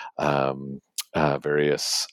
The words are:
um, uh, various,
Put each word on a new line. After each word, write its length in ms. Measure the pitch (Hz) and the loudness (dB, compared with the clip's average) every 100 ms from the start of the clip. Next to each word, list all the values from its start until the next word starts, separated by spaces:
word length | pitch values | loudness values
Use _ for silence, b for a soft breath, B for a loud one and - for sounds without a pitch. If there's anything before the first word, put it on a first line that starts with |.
| B - | B -4
um, 600 | 73 69 67 67 69 69 _ - - | 0 2 0 -2 -8 -12 _ -12 -6
uh, 240 | 82 76 69 | 0 0 0
various, 720 | 73 73 73 69 - - - | 0 2 4 2 0 -2 -2